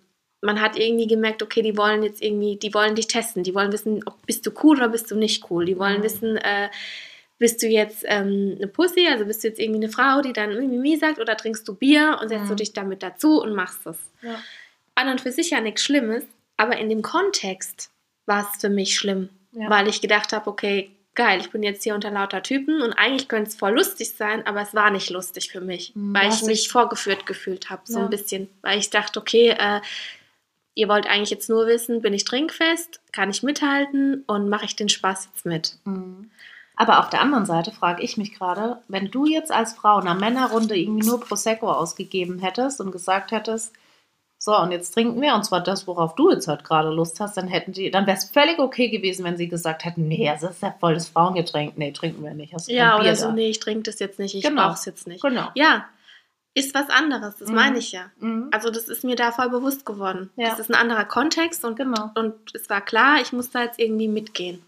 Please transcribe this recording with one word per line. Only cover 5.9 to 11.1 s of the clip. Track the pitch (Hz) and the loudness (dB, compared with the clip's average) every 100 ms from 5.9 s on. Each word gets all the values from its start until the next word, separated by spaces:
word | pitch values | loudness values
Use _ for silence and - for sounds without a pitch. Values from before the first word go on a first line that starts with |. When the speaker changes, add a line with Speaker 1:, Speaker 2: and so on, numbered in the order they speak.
| 202 | 2
Speaker 2:
Mhm. | |
Speaker 1:
wissen, | 214 202 226 214 | 0 -2 -2 0
äh, | - 202 202 - - - - - _ _ | 0 0 -2 -8 -14 -14 -18 -20 _ _
bist | 233 233 | 2 2
du | 226 | 2
jetzt, | 220 214 - - | 4 2 -2 -2
ähm, | 208 196 202 196 185 | 0 2 0 0 -2
eine | 202 | -4
Pussy, | - 349 349 349 | 2 2 4 4
also | 254 208 | 4 0
bist | 214 | -2
du | 226 | -4
jetzt | 220 | -2
irgendwie | 220 214 | -2 0
eine | 220 | -2
Frau, | 220 269 269 | 2 4 4
die | 269 | 2
dann | 226 208 | -2 -2
Mimimi | 208 269 247 277 311 | -2 -2 0 2 2
sagt | 311 | 2